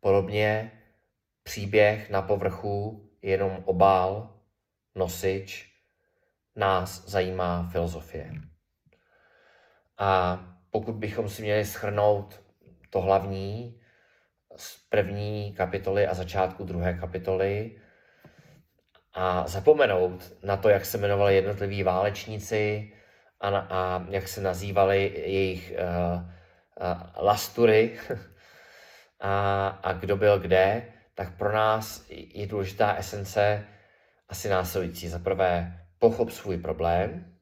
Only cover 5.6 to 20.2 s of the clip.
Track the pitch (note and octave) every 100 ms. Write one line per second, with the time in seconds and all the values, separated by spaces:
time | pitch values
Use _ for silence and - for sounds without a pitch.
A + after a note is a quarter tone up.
5.6 | - _ _ _ _ _ _ _ _ -
6.6 | G2 F#2+ F2+ - - G2 F#2 F#2 F2+ F2
7.6 | F2 F2+ E2+ E2 - D#2+ C#2+ - - _
8.6 | _ _ _ _ _ _ _ _ _ _
9.6 | _ _ _ _ G2+ F#2+ F2+ F#2 - -
10.6 | _ A2 G#2+ A2 G#2+ A#2 G#2 - G#2+ G#2+
11.6 | G#2 - G#2 G#2 G#2 G#2 G2+ - _ _
12.6 | _ _ _ G2 F#2 F#2+ G2 F#2+ G2 G#2+
13.6 | A#2+ - _ _ _ _ _ _ _ -
14.6 | - - _ G#2 F#2 G2+ G#2 G#2+ G#2 G#2
15.6 | F2+ G2 F#2+ G2 E2+ F2+ F2+ G2 F#2 -
16.6 | F#2 F2 F2+ F2 F2 F#2 F2+ F#2 G2 G#2
17.6 | A2+ - _ _ _ _ - _ - -
18.6 | _ _ _ _ _ - F#2 F2+ C#2 F#2
19.6 | A#2+ D3+ C3 F#2+ F2+ F2+